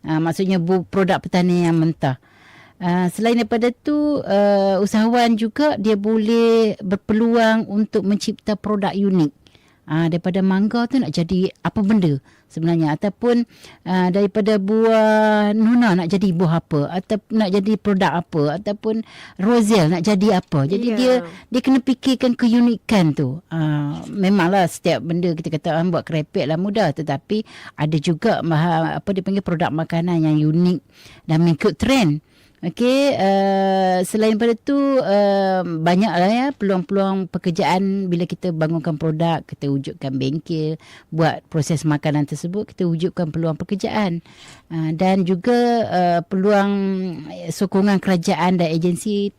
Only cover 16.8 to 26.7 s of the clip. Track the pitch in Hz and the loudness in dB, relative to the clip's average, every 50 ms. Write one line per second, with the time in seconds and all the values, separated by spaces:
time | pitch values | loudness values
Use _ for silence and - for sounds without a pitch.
16.8 | 143 147 160 185 190 _ 220 208 _ _ - 220 214 190 180 202 190 208 220 196 | -2 -2 -4 -8 -4 _ -4 -4 _ _ -2 -2 0 0 0 0 0 0 -2 -2
17.8 | _ 202 202 190 190 165 143 170 170 _ - 160 143 147 147 175 208 208 208 208 | _ -2 0 2 0 0 0 -2 -6 _ -2 -2 0 0 -2 -4 -6 -6 -8 -6
18.8 | - 220 220 226 220 - - - - - - - 185 214 240 240 220 202 226 208 | -4 -4 -4 -4 -6 -10 -16 -20 -20 -20 -8 -4 0 2 4 4 4 4 4 4
19.8 | 160 151 180 175 165 208 214 185 196 214 202 180 - _ - 147 135 143 185 220 | 4 2 2 0 0 0 0 2 2 2 2 2 0 _ -2 0 0 0 -2 -2
20.8 | 233 240 220 214 254 254 254 247 - 170 185 - - _ 226 254 - - 262 269 | -2 -2 0 2 2 2 2 2 0 -4 -16 -20 -16 _ -4 -2 2 2 2 2
21.8 | - - 247 - - 269 262 - - 254 240 - 254 233 220 240 240 240 233 190 | 2 0 -4 0 0 -2 0 2 0 -2 0 2 2 2 4 4 4 4 2 -2
22.8 | _ - 220 202 175 156 139 - 151 127 131 165 - _ 165 165 156 156 151 147 | _ 0 2 4 4 2 2 0 -2 -2 -4 -8 -10 _ -4 -2 0 0 0 0
23.8 | 147 143 151 165 170 - 156 202 190 190 202 202 165 175 190 202 185 165 - - | -2 -4 -6 -8 -10 -10 -4 -2 0 2 2 2 2 2 2 2 2 0 -2 -2
24.8 | _ 180 160 120 110 160 170 175 175 180 170 160 165 156 147 151 _ - 147 160 | _ 0 0 0 -2 -4 -4 -2 -2 -2 -2 -4 -6 -6 -6 -6 _ -2 -2 0
25.8 | 170 185 170 151 - - 160 156 151 _ _ 196 143 131 160 160 185 208 | 0 0 -2 -2 -4 -4 -4 -4 -4 _ _ -4 -2 -2 -2 -2 -2 -2